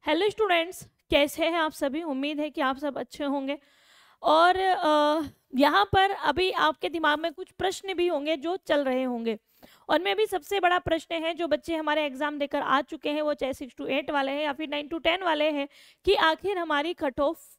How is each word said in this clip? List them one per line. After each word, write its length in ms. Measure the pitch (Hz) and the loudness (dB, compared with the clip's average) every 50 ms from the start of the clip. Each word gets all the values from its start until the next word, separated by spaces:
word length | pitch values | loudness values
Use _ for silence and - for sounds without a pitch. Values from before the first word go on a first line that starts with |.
| _ - | _ 0
हेलो 220 | 302 320 392 427 | 0 2 2 0
स्टूडेंट्स, 580 | 392 - 427 392 349 339 330 349 370 - - - _ _ _ _ | 2 0 2 2 2 2 0 -2 -8 -16 -18 -20 _ _ _ _
कैसे 360 | - 285 285 294 - - 320 | 2 2 2 2 0 -2 -2
हैं 140 | 330 330 349 | 0 2 0
आप 120 | 320 311 | 0 -2
सभी? 320 | 302 - 302 277 254 311 349 | -2 -2 -4 -2 -2 -4 -4
उम्मीद 360 | 330 269 262 269 294 311 294 | -4 -4 -4 -4 -4 -4 -4
है 100 | 294 302 | -6 -6
कि 120 | 254 330 | -4 -2
आप 160 | 285 262 269 262 | -2 -2 -2 -2
सब 200 | 294 285 262 262 | -4 -6 -6 -6
अच्छे 260 | - _ - - 302 | -10 _ -8 -6 -4
होंगे। 360 | 277 269 285 269 269 285 302 _ _ _ _ _ _ _ - _ _ _ _ | -4 -2 -4 -4 -4 -6 -8 _ _ _ _ _ _ _ -20 _ _ _ _
और, 340 | - - 302 311 339 359 370 | 2 4 4 6 6 4 4
अ, 680 | 370 381 381 359 370 359 311 302 302 294 294 302 330 302 277 - _ _ _ - | 4 2 0 0 2 2 2 4 4 4 4 2 0 -2 -6 -10 _ _ _ 0
यहाँ 300 | 247 277 294 302 381 415 | 2 4 4 6 4 2
पर 260 | - - 381 381 392 | 4 4 4 4 4
अभी 400 | 392 - 403 294 277 285 370 381 | 2 0 -2 0 0 2 0 0
आपके 380 | - 349 311 311 311 _ - 359 | 2 2 2 2 0 _ -6 -4
दिमाग 300 | 285 330 320 302 294 302 | -4 0 2 2 2 2
में 140 | 320 339 285 | -2 -6 -6
कुछ 180 | - 370 - | -8 -14 -14
प्रश्न 420 | _ _ 349 381 370 - - 381 381 | _ _ -4 -4 -4 -4 -8 -6 -2
भी 140 | 320 349 359 | 0 0 0
होंगे 300 | 339 285 285 302 320 294 | 0 0 0 -2 -4 -2
जो 200 | 254 330 359 381 | -2 -4 -6 -6
चल 260 | _ - 320 294 285 | _ 0 0 2 2
रहे 200 | 262 254 254 262 | 2 0 0 -2
होंगे, 340 | 254 247 233 233 226 220 214 _ _ _ _ - - - _ _ - | -2 -4 -4 -4 -4 -4 -6 _ _ _ _ -20 -20 -20 _ _ 0
और 120 | 320 302 | 0 2
में 140 | 359 392 392 | 2 0 0
भी 100 | 381 440 | 0 0
सबसे 340 | 415 - 359 294 - 392 392 | 0 0 -6 -4 -2 -2 2
बड़ा 200 | 339 349 349 359 | 2 4 2 2
प्रश्न 360 | - - 320 330 - _ 339 | 2 0 -2 -2 -2 _ -6
है 180 | 330 311 320 339 | -4 -2 -4 -4
जो 140 | 285 349 302 | -2 0 0
बच्चे 280 | 294 294 - - 330 | 0 -2 -2 -4 -4
हमारे 300 | 311 320 302 294 311 302 | -2 0 0 0 0 0
एग्जाम 340 | 294 262 254 302 294 302 294 | -2 -4 -4 -4 -4 -2 -4
देकर 220 | 285 277 - 285 | -4 -2 -2 -4
आ 200 | 285 - - 269 | 0 2 0 0
चुके 280 | 294 _ - 285 - 302 | 0 _ -10 -8 -6 -4
हैं, 120 | 294 302 | -4 -2
वो 120 | 302 294 294 | -2 -2 -2
चाहे 200 | 294 285 262 269 | -2 -4 -6 -6
सिक्स 220 | - 294 240 - - | -8 -10 -16 -12 -10
to 60 | 285 - | -6 -2
एट 240 | 254 277 302 262 | -2 -2 -2 -2
वाले 200 | 311 285 269 269 | -2 -2 -2 -2
हैं 120 | 277 285 302 | -2 -2 -2
या 100 | 302 277 | -4 -4
फिर 160 | 302 311 285 | -4 -6 -6
नाइन 180 | 294 294 294 277 | -6 -6 -6 -6
to 160 | 320 330 - | -8 -2 0
टेन 200 | 330 330 381 381 | 0 0 0 0
वाले 260 | 349 311 302 294 311 | 0 0 2 2 0
हैं, 160 | 202 190 277 185 _ - - - _ _ _ | 0 -2 -4 -6 _ -20 -20 -20 _ _ _
कि 80 | - 415 | 2 2
आखिर 440 | - - 320 320 320 - 370 403 370 | 4 4 2 2 2 -2 -4 -2 -2
हमारी 360 | 339 320 302 285 294 330 349 | -2 0 0 0 0 -2 -4
कट 260 | - 320 285 240 - | -2 -4 -4 0 0
ऑफ 180 | 285 285 330 - - - - | 0 0 0 -2 -12 -20 -20